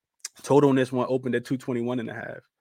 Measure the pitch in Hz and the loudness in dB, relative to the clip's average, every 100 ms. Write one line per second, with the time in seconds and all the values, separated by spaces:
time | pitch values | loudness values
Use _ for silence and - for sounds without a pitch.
0 | _ _ - - - 139 139 131 127 127 | _ _ -18 -14 4 6 6 4 0 -2
1 | 120 131 127 123 - 127 135 120 120 123 | -2 -2 -2 -4 -2 -6 -4 -4 -4 -6
2 | 113 113 - - _ _ | -8 -10 -12 -14 _ _